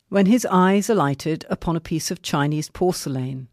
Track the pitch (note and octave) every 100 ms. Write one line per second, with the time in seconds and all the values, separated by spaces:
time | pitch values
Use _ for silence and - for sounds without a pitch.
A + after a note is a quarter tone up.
0 | - G3 F#3+ B3 - F#3 F#3 G3+ G3 G#3+
1 | C#3 C#3 D#3+ D#3+ - - - E3 - D#3+
2 | - F3+ - D3+ C#3+ D3+ D3+ - F3+ E3+
3 | D3 C3 C3 C3 B2+